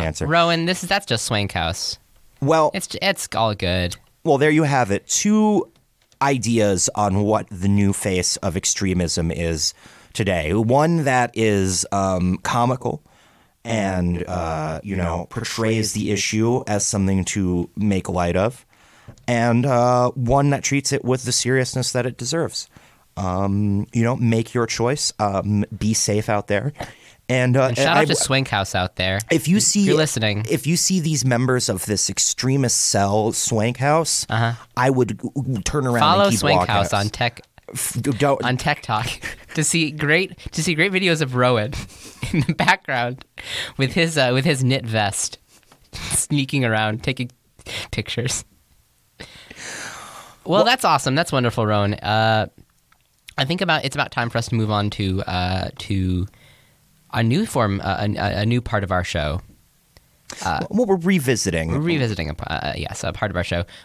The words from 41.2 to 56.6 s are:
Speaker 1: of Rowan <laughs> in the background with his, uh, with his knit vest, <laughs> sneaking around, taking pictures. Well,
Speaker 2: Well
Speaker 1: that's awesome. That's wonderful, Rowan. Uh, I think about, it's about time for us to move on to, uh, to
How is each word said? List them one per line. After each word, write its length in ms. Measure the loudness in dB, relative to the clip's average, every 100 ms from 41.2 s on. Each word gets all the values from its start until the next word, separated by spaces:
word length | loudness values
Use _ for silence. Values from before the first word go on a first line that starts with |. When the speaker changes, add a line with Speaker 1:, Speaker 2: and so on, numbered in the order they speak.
Speaker 1:
of 120 | 0 2
Rowan 360 | 4 2 0 -6 -12 -16
<laughs> 320 | -20 -12 -4
in 80 | 0
the 140 | 0
background 720 | 0 2 2 0 -2 -2 -4 -14 -16 -10 -8 -8 -2
with 140 | 0
his, 260 | 2 2 2
uh, 120 | 2
with 100 | 4
his 200 | 2 2
knit 200 | 2 0
vest, 540 | 0 0 0 -2 -6 -8 _ -20
<laughs> 280 | _ _ _
sneaking 720 | -12 -6 -4 0 0 0 0
around, 380 | 2 2 0 -2
taking 260 | -4 -4 -6 -10 _ _ -14 -12 -8
pictures. 520 | -8 -6 -6 -4 -6 -10 _ _ _ _ _ _ -20 -20 -20 -20 -18 -14 -12 -14 -14 -18 -20 -20 -12
Well, 140 | 0 2
Speaker 2:
Well 60 |
Speaker 1:
that's 200 | 4 4
awesome. 300 | 2 2 2
That's 180 | 0 0
wonderful, 340 | 2 0 2 2
Rowan. 280 | 2 0
Uh, 540 | -2 0 2 4 2 0 -8 -20 _ _ _ _ _ -14 -6
I 60 |
think 160 | -4 -2
about, 240 | 0 0
it's 100 | 0 -2
about 140 | -4
time 180 | -2 -2
for 100 | -2
us 100 | -2
to 60 |
move 160 | 0 0
on 200 | 0 0
to, 320 | -2 -2 -2
uh, 480 | -2 -2 -2 -2 -4 -8
to 480 | -4 -2 0 -2 -4 -8 -20 -20